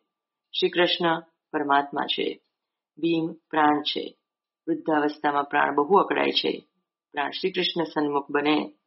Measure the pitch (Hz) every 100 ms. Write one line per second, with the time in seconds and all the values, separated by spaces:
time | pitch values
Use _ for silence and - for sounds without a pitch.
0 | _ _ _ _ _ - 185 170 175 -
1 | 170 165 165 _ _ 156 143 139 143 139
2 | - - - - _ _ _ _ _ -
3 | 160 165 160 - _ 156 151 147 147 -
4 | - - _ _ _ _ - 160 165 151
5 | 147 147 147 143 143 147 143 143 147 190
6 | 160 143 139 131 - - - _ _ _
7 | _ 147 139 - 185 180 175 170 156 -
8 | 147 143 143 147 147 151 131 -